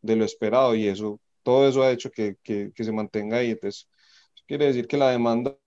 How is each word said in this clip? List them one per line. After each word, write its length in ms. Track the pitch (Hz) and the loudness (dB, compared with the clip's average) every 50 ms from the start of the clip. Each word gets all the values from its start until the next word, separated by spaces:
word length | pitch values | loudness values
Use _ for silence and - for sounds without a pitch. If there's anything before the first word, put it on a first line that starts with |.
| - | 0
de 120 | 107 113 | 0 0
lo 100 | 113 110 | 0 0
esperado 500 | 101 - - 117 107 113 127 135 123 113 | -2 -2 -4 -2 0 2 2 2 2 2
y 100 | 110 110 | 0 0
eso, 340 | 101 95 98 107 107 104 - _ _ _ _ | -2 -2 -4 -6 -8 -8 -10 _ _ _ _
todo 260 | _ 123 123 135 139 | _ 2 4 4 4
eso 140 | 139 127 135 131 | 4 4 4 2
ha 80 | 131 | 2
hecho 200 | 127 120 - - | 2 0 -6 -12
que, 260 | _ - 110 104 95 _ _ | _ -6 -6 -6 -6 _ _
que, 280 | - 110 101 101 104 _ | -6 -6 -6 -6 -8 _
que 100 | - 113 | -8 -6
se 80 | 110 | -6
mantenga 460 | 110 110 107 104 - 107 104 107 113 | -4 -6 -6 -6 -6 -6 -4 -2 -2
ahí. 140 | 120 123 117 | -2 0 -2
Entonces, 360 | 113 - - 101 - - - _ _ _ _ _ _ _ _ _ _ | -4 -4 -6 -10 -10 -10 -20 _ _ _ _ _ _ _ _ _ _
eso 80 | _ _ | _ _
quiere 180 | _ 143 - 147 | _ -2 0 0
decir 220 | 139 131 123 117 | 2 2 0 -2
que 100 | 120 - | -2 0
la 120 | 143 139 131 | 2 4 4
demanda 460 | 127 120 117 117 117 117 123 139 139 _ _ | 4 2 2 2 0 0 -2 -4 -8 _ _